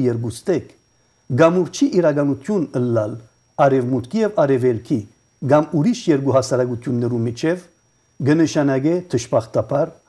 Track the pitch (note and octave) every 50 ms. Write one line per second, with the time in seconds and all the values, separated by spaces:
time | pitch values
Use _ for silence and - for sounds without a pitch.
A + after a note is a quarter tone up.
0 | C3 B2 A#2 A#2 A#2 A2+ A2+ - - G3+ F3 B2+ - - - _ _ _ _ _
1 | _ _ _ _ _ - B2+ C3 E3 E3 F3 F#3 E3+ - - - C#4 - - F3+
2 | E3+ D3+ C#3+ D3 D3 C#3+ C3+ - - - G#3+ F#3+ D3 - - C3 B2 B2 A#2 A2
3 | G#2+ A2 B2 A#2 - _ _ _ _ _ _ - C#3+ C#3 C3+ C3 A#2+ B2+ C3 B2
4 | A#2 - - A3 A3 G#3 G#3+ E3 D3+ C3+ C#3 A#2+ B2 B2+ A#2+ A2 - - D3+ A2
5 | G2+ - _ _ _ _ _ _ D#3+ B2 C#3+ D3+ D#3 D#3 F3+ D3 D#3 A#3+ A#3 -
6 | - E3+ D3 C3+ C3+ C3+ B2 C3 B2 - C3+ B2 B2+ B2 A#2+ A#2 - - B2 A#2+
7 | A#2+ A#2 B2 A#2 A2+ A#2+ A2+ - - D#3+ F3+ F3+ - _ _ _ _ _ _ _
8 | _ _ _ - C#3 C3 D3+ E3 D#3+ D3+ - D#3 C#3+ C#3+ C3+ C3 C3+ D#3 F3 F3+
9 | F3 - - A#2+ - - C#3+ A#2 A#2 - - B2 A#2 - C#3 C#3+ E3 E3 - _
10 | _